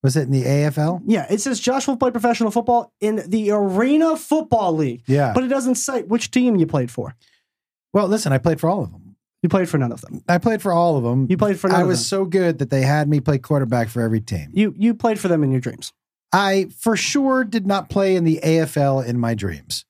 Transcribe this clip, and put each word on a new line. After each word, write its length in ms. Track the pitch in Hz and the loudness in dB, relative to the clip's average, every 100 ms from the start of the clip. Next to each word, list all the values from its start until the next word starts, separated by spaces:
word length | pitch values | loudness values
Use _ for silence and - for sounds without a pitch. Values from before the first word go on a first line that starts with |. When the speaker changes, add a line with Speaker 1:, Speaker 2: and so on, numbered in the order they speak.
Speaker 1:
Was 160 | 135 135 | 2 0
it 60 | |
in 80 | 131 | 0
the 120 | 135 | 0
A 220 | 123 139 147 | 2 0 0
F 120 | 147 | 0
L? 240 | 151 175 202 | -2 -2 0
Speaker 2:
Yeah, 200 | 214 135 | -2 0
it 100 | 208 | -4
says 220 | 277 254 | -2 -4
Josh 260 | - 262 262 | -2 -2 -2
Wolf 100 | 247 | 0
played 140 | 254 | 0
professional 380 | 247 240 233 226 | 0 0 0 0
football 400 | 226 233 240 233 _ | 0 2 0 0 _
in 240 | 208 220 208 | -2 -2 -2
the 240 | 220 208 | -2 2
Arena 680 | 208 202 185 247 302 330 311 | 2 2 2 2 4 2 0
Football 560 | - 311 311 233 190 | 0 -2 2 2 2
League. 280 | 160 143 120 - | 0 -2 -4 0
Speaker 1:
Yeah. 240 | 139 135 | 2 2
Speaker 2:
But 120 | 110 262 | 0 0
it 20 | |
doesn't 280 | 269 254 254 | -2 0 -2
cite 340 | - 254 185 | -2 -6 -2
which 200 | 226 - | -2 0
team 280 | 254 247 208 | 0 2 2
you 80 | 160 | 0
played 240 | 147 123 | 0 -4
for. 240 | - - - _ _ _ _ _ _ _ | -6 -12 -14 _ _ _ _ _ _ _
Speaker 1:
Well, 140 | 196 196 | -4 -2
listen, 240 | 214 185 | -2 0
I 40 | 135 | 0
played 220 | 170 160 | 0 0
for 100 | 160 | -2
all 140 | 196 | -2
of 80 | 104 | -4
them. 240 | - - - _ _ | -10 -20 -20 _ _
Speaker 2:
You 60 | 170 | 0
played 200 | 196 175 | 2 2
for 80 | 151 | 0
none 160 | 123 | -2
of 80 | 117 | -4
them. 200 | - - - | -14 -16 -2
Speaker 1:
I 120 | 175 | 0
played 220 | 233 214 | 2 -2
for 120 | 202 | 0
all 240 | 170 175 147 | 2 2 2
of 60 | |
them. 240 | 117 127 131 | 0 0 0
Speaker 2:
You 80 | 175 | 0
played 200 | 208 185 | 0 0
for 120 | 190 | 2
none 100 | 175 | 2
Speaker 1:
I 20 | |
Speaker 2:
of 40 | 180 | 2
Speaker 1:
was 120 | 147 | 0
Speaker 2:
them. 40 | - 196 | -2 -2
Speaker 1:
so 60 | 190 | 0
good 340 | 190 180 156 | 0 0 0
that 100 | 131 | -2
they 120 | 139 | 0
had 260 | 131 151 147 | 2 0 2
me 140 | 147 | 0
play 160 | 135 139 | 0 -2
quarterback 500 | - 147 127 123 113 | 0 -2 0 0 -2
for 140 | 120 | -2
every 180 | 113 110 | 0 0
team. 320 | 107 90 73 | -2 -8 -4
Speaker 2:
You, 200 | 180 208 170 | 0 0 2
you 160 | 220 | 0
played 260 | 233 233 208 | 2 0 0
for 80 | 196 | 0
them 120 | 170 | 2
in 100 | 143 | 2
your 100 | 131 | 0
dreams. 320 | 123 - - _ _ _ _ | -4 -10 -16 _ _ _ _
Speaker 1:
I 340 | 185 196 196 185 - | 0 2 0 -2 -4
for 200 | 226 214 | -2 0
sure 480 | - 294 269 262 233 | 0 0 2 0 0
did 200 | 226 196 | -2 0
not 220 | 196 - | -2 0
play 280 | 202 196 185 | 0 2 2
in 80 | 165 | 2
the 160 | 160 | 2
A 160 | 160 160 | 2 2
F 160 | 156 147 | 2 0
L 240 | 139 135 | 2 0
in 180 | 120 120 | -2 -2
my 180 | 117 113 | 0 -2
dreams. 500 | 98 76 - - - | -4 -6 -10 -12 -12